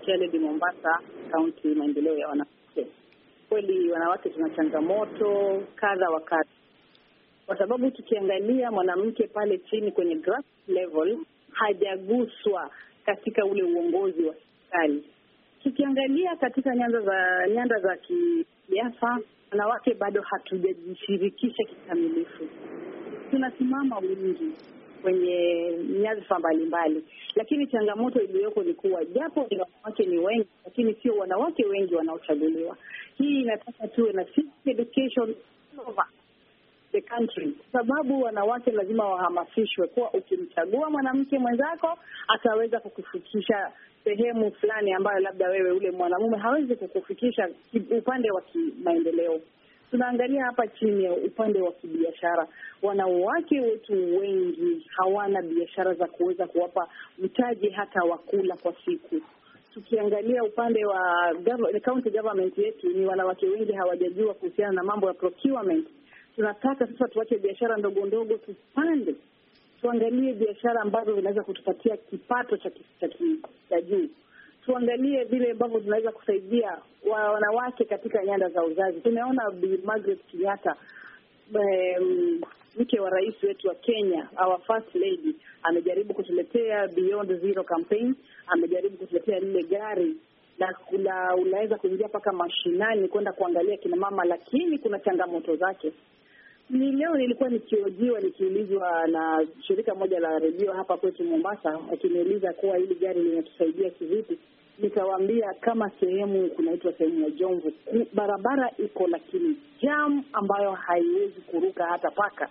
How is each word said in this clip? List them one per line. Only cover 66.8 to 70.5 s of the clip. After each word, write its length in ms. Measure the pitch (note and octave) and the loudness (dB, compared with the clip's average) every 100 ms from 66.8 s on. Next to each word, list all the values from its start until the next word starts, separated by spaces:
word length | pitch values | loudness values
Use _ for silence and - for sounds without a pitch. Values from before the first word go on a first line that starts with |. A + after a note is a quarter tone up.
| A#3+ | -2
sasa 220 | A#3 A#3+ | 0 0
tuache 300 | A3 A3 A3 | 0 0 0
biashara 380 | G3 G3 A#3 A3 | 0 0 0 0
ndogo 300 | G3+ G3 G3 | 0 0 0
ndogo, 280 | A3 A3+ A3 | -2 0 -4
tupande, 800 | - F#3+ _ B3+ D#4+ D#4 F#3 C#3 _ _ _ _ _ _ | -4 -16 _ -2 2 2 0 -6 _ _ _ _ _ _
tuangalie 520 | A#3+ A#3+ A3+ B3 C4 | -2 2 2 2 0
biashara 480 | G#3+ G#3+ | 0 -2